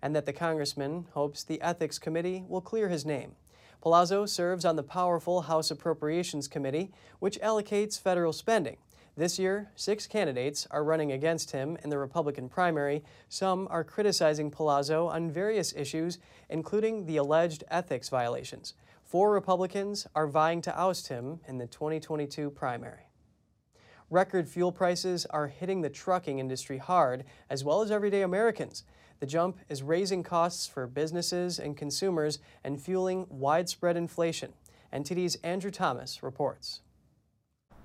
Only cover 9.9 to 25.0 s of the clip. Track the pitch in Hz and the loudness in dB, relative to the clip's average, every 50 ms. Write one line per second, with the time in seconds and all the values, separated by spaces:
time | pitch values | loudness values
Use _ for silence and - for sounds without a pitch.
9.9 | 214 214 - - - 214 185 151 127 123 127 147 147 - - - - 147 151 151 | -2 -2 -2 -4 -2 0 0 0 0 0 -2 -2 -2 -4 -6 -4 -2 0 2 2
10.9 | 160 156 151 143 143 135 147 165 165 160 - - - 135 135 147 170 - - 147 | 2 2 2 0 0 0 0 0 0 0 -2 -4 -4 -4 -4 -4 -6 -6 -4 -4
11.9 | 147 143 139 139 - 170 151 147 143 - 127 131 - 185 180 175 160 147 143 143 | -2 -2 -2 -2 -2 -2 -2 -2 -2 -6 -8 -4 0 2 2 2 2 2 2 2
12.9 | 147 151 147 - - - - - - - 190 190 185 185 190 - 165 165 156 160 | 0 -2 -4 -8 -20 -20 -16 -10 -4 0 0 2 2 0 -2 -2 -2 -4 -4 -2
13.9 | - - 208 202 185 - 175 156 156 151 151 147 - - 156 151 143 139 143 139 | 0 2 4 4 4 6 6 4 4 4 0 -2 -2 0 2 4 4 4 4 2
14.9 | 156 160 170 165 156 165 170 165 143 170 196 214 226 202 170 - - 156 143 135 | 2 2 2 2 0 -2 -2 -2 -2 0 0 2 2 0 0 -2 -2 -4 -6 -4
15.9 | - 160 165 175 175 - - - - - - - - 160 156 - 202 214 214 220 | -2 -2 -2 -2 -4 -6 -12 -20 -20 -20 -10 -6 -6 -4 -2 0 0 2 2 2
16.9 | 226 214 185 160 160 147 139 143 156 165 170 170 156 151 - - 165 175 175 - | 0 -2 -2 0 2 2 4 4 6 4 4 4 0 -4 -8 -4 -2 -2 -2 -2
17.9 | 143 120 - - 135 127 120 120 123 123 127 - - - - - - _ - - | -4 -4 -4 -2 0 0 0 0 -2 -4 -6 -10 -14 -14 -14 -16 -18 _ -20 -20
18.9 | - - _ - - 175 202 214 208 196 196 185 185 175 185 175 - 202 196 202 | -20 -20 _ -2 2 4 6 6 4 4 4 2 2 2 2 0 -2 -2 -4 -4
19.9 | 208 202 - - - 151 156 147 139 156 156 165 170 170 160 180 - - 180 190 | -4 -6 -6 -4 -2 0 0 2 4 4 4 4 2 0 -2 -4 -2 0 2 2
20.9 | 175 180 - - 139 120 120 135 160 165 - - 131 127 120 117 - - 151 156 | 0 0 -4 -8 -8 -8 -6 -8 -10 -10 -10 -10 -8 -8 -8 -8 -8 -6 -4 -2
21.9 | 160 156 156 - 156 151 147 139 - 156 147 143 143 - 147 131 120 117 - 123 | -4 -4 -4 -4 -4 -4 -4 -4 -4 -6 -6 -6 -6 -4 -4 -4 -4 -4 -8 -12
22.9 | - - - _ _ _ _ _ _ _ _ _ _ _ _ _ _ _ - - | -14 -18 -20 _ _ _ _ _ _ _ _ _ _ _ _ _ _ _ -20 -20
23.9 | - - - - 156 180 190 - - 185 165 - - 175 175 180 175 - 185 175 | -20 -20 -6 0 2 2 2 4 2 -2 -2 -2 -2 0 0 0 0 0 2 2
24.9 | 180 180 | 2 0